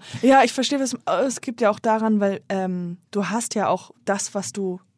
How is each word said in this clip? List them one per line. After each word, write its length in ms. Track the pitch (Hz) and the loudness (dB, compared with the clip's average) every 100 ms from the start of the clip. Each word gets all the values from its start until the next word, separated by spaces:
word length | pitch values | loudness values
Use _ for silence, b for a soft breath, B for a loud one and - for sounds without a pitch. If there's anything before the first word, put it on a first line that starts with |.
| B B | B B
Ja, 200 | 247 269 | 6 6
ich 100 | 254 | 6
verstehe, 260 | - 240 285 | 2 -2 -2
was, 160 | 262 254 - 180 262 | -2 -4 -2 0 0
es 140 | 226 | -2
gibt 200 | - 240 | -8 0
ja 80 | 220 | 0
auch 100 | 208 | 2
daran, 400 | 226 220 220 214 | 0 2 2 2
weil, 220 | 202 190 - | 0 -2 -4
ähm, 480 | 196 185 180 175 175 _ | -4 -2 -4 -6 -10 _
du 140 | 202 180 | -4 -2
hast 240 | 220 226 | -4 -4
ja 140 | 214 180 | -2 0
auch 240 | 185 - - - | 0 -4 -10 -4
das, 280 | 202 - | -4 -4
was 200 | 202 - | -6 -8
du, 260 | 208 190 180 _ | -6 -6 -6 _